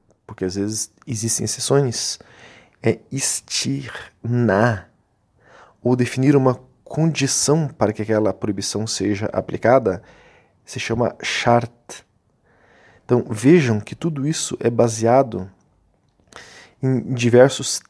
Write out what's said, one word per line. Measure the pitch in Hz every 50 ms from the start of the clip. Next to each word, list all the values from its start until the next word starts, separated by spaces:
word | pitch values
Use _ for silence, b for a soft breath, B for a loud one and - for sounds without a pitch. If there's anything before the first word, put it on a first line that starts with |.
| _ _ _ _ _
porque | - 107 - 95
às | 92 92
vezes | 101 101 104 110 110 - - _ _ _
existem | - 123 107 113 113 - - -
exceções, | - - - - - 135 139 143 123 113 - - - - B B B B B B B B B B B B _
é | - 120 - - - _
istirna. | 135 135 - - - - - - - - - - 139 139 135 113 - - - - _ _ - 117 120 123 120 110 95 98 113 123 110 95 87 _ _ _ _ _ _ _ _ _ b b b b b b b b b _
Ou | - 120 127
definir | 127 123 113 - 131 131 143 143
uma | 143 131 131 123 - - _ _ _ _
condição | - - 151 160 165 147 - 139 131 - - - - 147 165 156
para | 135 - - 113 101 107
que | -
aquela | 107 107 110 107 107 101 95
proibição | - - 107 101 95 95 - - 101 110
seja | 110 - - 95 101 104 95 110
aplicada | - - 98 - - - 95 - 110 127 135 120 98 92 b b b b b b b b b b b b _ _
se | - - 120
chama | - - 113 117 123 98 - -
shart. | - - - - - 123 120 120 117 - _ _ _ - - - - _ _ _ _ _ _ b b b b b b b b b b b b b b
Então | - 127 120 -
vejam | - 117 107 117 135 170 180 143 120 110 104
que | 101 - -
tudo | - - 170 156 139 131
isso | 147 160 - - - - -
é | - 117
baseado | 120 117 117 117 110 110 110 113 123 131 139 117 107 95 92 95 - _ _ _ _ _ _ _ _ _ _ _ _ _ _ B B B B B B B B B B _
em | - 131 131 120 - 110 131
diversos | 117 120 120 113 123 127 139 - - - - - - -